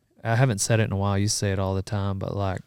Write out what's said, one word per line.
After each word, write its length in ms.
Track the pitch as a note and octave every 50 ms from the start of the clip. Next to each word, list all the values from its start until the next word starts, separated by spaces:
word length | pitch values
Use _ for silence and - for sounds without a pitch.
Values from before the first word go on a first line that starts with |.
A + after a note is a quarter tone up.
| _ _ _ _ -
I 120 | A2+ A2+
haven't 240 | A#2 C3+ - G#2+ G2+
said 180 | - - A#2 A2
it 40 | A2
in 80 | A#2
a 60 | G2 G2
while. 200 | G2 G2+ G2+ G2
You 100 | G2+ G2+
say 240 | - - G#2+ G2+
it 60 | F#2+ G2
all 160 | F#2+ F#2+ F#2+
the 80 | F#2+
time, 380 | F#2+ - G#2+ G2+ G2 G2+ G2 G2
but, 160 | - - -
like, 260 | G2 G2+ F#2+ F#2+ - -